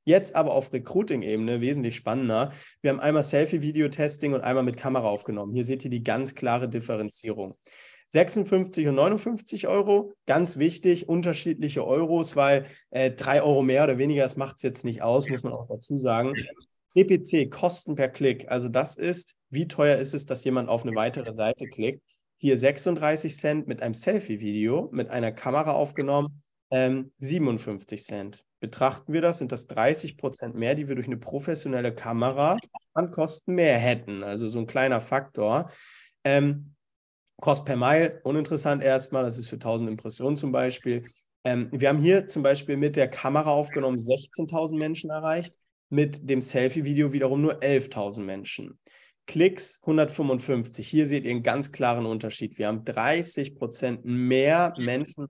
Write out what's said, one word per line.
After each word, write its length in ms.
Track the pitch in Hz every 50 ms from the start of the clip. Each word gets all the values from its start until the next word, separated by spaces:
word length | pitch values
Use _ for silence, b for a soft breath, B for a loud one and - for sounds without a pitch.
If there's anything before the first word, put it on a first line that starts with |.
| B
Jetzt 300 | 147 165 196 - - -
aber 180 | 165 156 147 -
auf 200 | 139 139 - -
Recruiting-Ebene 920 | 127 123 - - 185 214 - 151 120 92 101 110 110 110 117 123 120 120
wesentlich 340 | 131 147 147 123 117 113
spannender. 560 | - - 113 113 135 131 113 110 110 135 143 B B B B B B -
Wir 80 | 139
haben 100 | 139 131
einmal 220 | - 151 156 151 143
Selfie-Video-Testing 1120 | - - 143 151 147 185 160 143 151 151 156 151 139 - - 147 147 147 - 151 143 139
und 60 | 127 -
einmal 220 | 123 127 131 127
mit 120 | 123 120
Kamera 300 | - - 135 131 127 117
aufgenommen. 480 | 107 104 104 - - 107 104 104 101 107
Hier 100 | 123 120
seht 200 | 123 135 131 -
ihr 60 | 127
die 140 | 123 117 113
ganz 300 | - 110 123 135 135 -
klare 340 | - 131 120 120 123 127 120
Differenzierung. 880 | 113 117 113 - 117 107 107 104 - - - 113 104 107 95 98 - _ _ B B B B B B B B B
Sechsundfünfzig 760 | - 156 180 175 - 214 196 - 202 190 185 185 - 165 156
und 80 | 147 135
neunundfünfzig 720 | 135 147 185 214 202 - - 233 208 - - - 196 -
Euro, 460 | - 196 202 196 208 202 202 208 202 - _ _
ganz 320 | - 135 160 175 170 - 135
wichtig, 520 | 147 170 170 - - 185 175 - - 151
unterschiedliche 760 | 170 175 170 175 151 - - 175 151 - 151 147 143 143 113
Euros, 500 | 120 131 151 170 160 170 165 160 160 -
weil, 280 | 143 139 139 143 139 139 B B B B B
äh, 200 | - - 131 131
drei 320 | 123 - - 131 139 147 143
Euro 200 | 147 143 135 135
mehr 220 | 131 131 139 156
oder 140 | 147 131 120
weniger, 240 | 135 143 151 143 135
das 160 | 127 - 143
macht's 240 | 135 135 - - -
jetzt 220 | 127 123 - -
nicht 180 | 120 110 113 -
aus, 260 | 117 120 139 143 143
muss 140 | 131 123 127
man 100 | 120 120
auch 160 | 117 120 120
dazu 300 | 117 117 - - 143 139
sagen. 340 | 127 123 113 113 123 131 139 - - - - - - _ _ _ _ _ -
C 100 | 180 190
P 160 | 196 190 170
C, 260 | 143 - 175 160 139 139
Kosten 440 | - - - 175 175 - - 160 151
per 140 | 139 135 127
Klick, 420 | - - 147 131 113 - - -
also 200 | 127 123 123 123
das 260 | 117 127 151 143 -
ist, 380 | - - 175 175 175 - - - _ _ _
wie 180 | 131 147 165 165
teuer 300 | - - 147 147 143 131
ist 160 | 135 139 -
es, 100 | 139 -
dass 180 | - 131 - -
jemand 280 | 135 127 127 117 -
auf 160 | 117 113 -
eine 100 | 120 113
weitere 380 | 107 110 120 - 143 120 113 107
Seite 320 | 113 107 113 123 - 120
klickt. 360 | - - - 110 127 139 - _ _ _ _ _ _ _ _
Hier 180 | - 143 135
sechsunddreißig 800 | 117 123 139 143 139 - 185 175 151 156 151 156 156 160 160 147
Cent 320 | - - 151 151 151 143 -
mit 140 | 127 - 120
einem 100 | 117 113
Selfie-Video, 960 | - - 185 214 202 196 - 110 104 113 104 104 107 110 117 131 170 - -
mit 200 | - 135 110 -
einer 200 | 123 123 117 113
Kamera 420 | 113 - - 131 131 147 156 156 139
aufgenommen, 720 | - 147 147 - - 135 139 139 143 147 147 143 - - _ _ _ _ -
ähm, 420 | 131 127 131 131 131 135 131 135 - -
siebenundfünfzig 840 | 135 135 165 180 151 127 117 110 - 117 101 95 - - 110 101 -
Cent. 380 | - 107 101 98 101 104 - _ _ _ _
Betrachten 520 | - 110 - - 131 135 135 - - - 151
wir 80 | 165
das, 180 | 160 170 170 -
sind 140 | 156 143 131
das 140 | 117 -
dreißig 500 | - - 110 113 135 151 151 - 147 -
Prozent 400 | - - 139 139 - 131 117 113
mehr, 180 | 113 117 120 147
die 140 | 151 147 139
wir 60 | 139
durch 120 | 127 117
eine 120 | 127 120 110
professionelle 760 | - - - 139 139 175 160 - - 143 131 123 123 120 117
Kamera 640 | - - 117 117 117 120 131 131 139 143 160 190 240 - - - - - _ -
an 160 | 160 175 170
Kosten 440 | - 175 160 156 156 - _ - 180
mehr 220 | 180 170 156 127 117
hätten. 460 | 113 123 123 117 117 101 104 98 98
Also 240 | 101 101 110 113 107
so 100 | 117 120
ein 80 | 113
kleiner 360 | 113 - 135 131 135 127 113 117
Faktor. 680 | - 131 - - - - - 104 107 117 151 175 B B B B B B B B B B B -
Ähm, 480 | 139 139 143 143 143 143 143 - - - _ _ _ _ _ _ _ _ _ _ _ _ -
Cost 240 | - 151 143 143 143
per 120 | - 131
Mile, 440 | 120 123 131 151 160 165 165 165 - -
uninteressant 580 | 131 147 156 147 - 160 147 - 151 143 139 135
erstmal, 400 | 135 135 131 131 - 135 131 127
das 160 | 120 113 123
ist 80 | 117
für 140 | - - 120
tausend 280 | - 113 113 113 117 110
Impressionen 480 | 110 113 - 113 110 - 127 139 143
zum 140 | 143 143 135
Beispiel. 540 | 127 127 127 127 127 - - 127 120 120 120 B B B B B _ _ -
Ähm, 240 | 127 123 120 123 123
wir 180 | - 127 139 135
haben 120 | 143 151
hier 260 | 147 175 190 196 196
zum 160 | - - 156 135
Beispiel 340 | 139 139 143 - - 143
mit 200 | 139 147 147 147
der 100 | 147 131
Kamera 460 | - - - - 135 139 151 156 156 143
aufgenommen 480 | 147 147 147 - 147 131 131 127 120
sechzehntausend 800 | 113 120 131 139 - - - - 165 156 165 160 160 156 156 156
Menschen 300 | 156 156 160 156 - 156
erreicht, 440 | 151 156 156 156 160 175 170 175 - _ _ _ _ _ _ -
mit 400 | 143 143 147 147 143 - - 131
dem 120 | 139 131
Selfie-Video 720 | 127 - - 127 127 131 127 160 143 143 143 143 151 143 135
wiederum 280 | 139 131 131 135 143
nur 220 | 147 156 151 - 127
elftausend 640 | 139 139 135 - - - 110 101 101 104 113 101
Menschen. 540 | 95 98 98 95 - - - - - - _ _ b b b b b b b _
Klicks 520 | - - 156 165 - 180 - - - - _ _
hundertfünfundfünfzig. 1040 | 165 156 156 151 147 147 - 151 139 127 123 - - 135 120 113 117 - - - -
Hier 180 | - 156 151
seht 180 | 139 147 139 120
ihr 60 | 117
einen 120 | 120 120 120
ganz 280 | 127 113 143 139 143
klaren 360 | - - 131 120 120 120 117
Unterschied. 500 | 113 113 110 117 107 - - 113 104 -
Wir 100 | - 107
haben 200 | 104 113 113 113
dreißig 720 | - 117 110 117 135 156 170 170 170 - 147 139 143 -
Prozent 440 | - 120 113 - - 135 127 120 117 -
mehr 680 | 120 123 123 127 123 127 131 135 147 156 170 175 165 - -
Menschen 480 | 123 123 123 131 151 - - 151 143 131